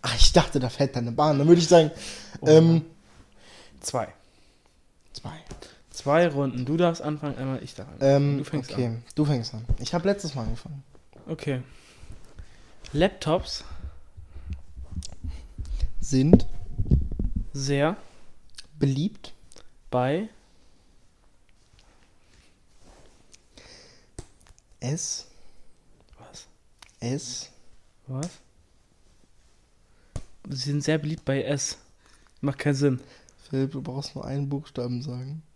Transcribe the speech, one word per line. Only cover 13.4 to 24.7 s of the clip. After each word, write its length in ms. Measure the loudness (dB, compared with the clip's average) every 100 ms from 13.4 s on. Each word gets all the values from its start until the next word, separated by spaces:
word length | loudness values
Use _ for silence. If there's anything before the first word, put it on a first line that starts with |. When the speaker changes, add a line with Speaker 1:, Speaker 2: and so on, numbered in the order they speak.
| -2 -12 -10 -12 -12 -14 -18 -20 -16 -16 -12 -12 -12 -14 -10 -10 -10 -10 -10 -12 -16 -14 -8 -2 0 2
Speaker 1:
Sind 460 | 2 4 8 8 8 0 -4 -4 2 2 2 -2 -2 -2 -4
Speaker 2:
sehr 440 | -6 -2 0 0 -2 -12 -20 -18 -18 -18 -18 -18 -2
Speaker 1:
beliebt 540 | 0 0 -4 -6 -18 -18 -20 -20 -20 -20 -4
Speaker 2:
bei 380 | -2 0 -2 -4 -12 _ -20 -20 -20 -20 -20 -20 _ -20 _ _ -20 _ -20 -20 _ -20 _ _ -20 -20 _ _ -20 -20 -20 -20 -20 -20 -20 _ -20 -20 -20 -20 -20 _ -20 -20 _ -20 -20 _